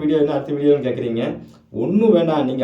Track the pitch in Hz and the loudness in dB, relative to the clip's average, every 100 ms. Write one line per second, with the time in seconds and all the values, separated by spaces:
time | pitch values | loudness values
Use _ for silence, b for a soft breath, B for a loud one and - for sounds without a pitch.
0 | 151 156 147 143 - 143 143 143 123 113 | 0 0 0 -2 -6 -2 2 2 0 -4
1 | 117 113 117 - B B _ - 135 202 | -4 -4 -4 -6 B B _ -6 -2 2
2 | 226 175 160 151 131 131 | 4 4 4 0 -2 -2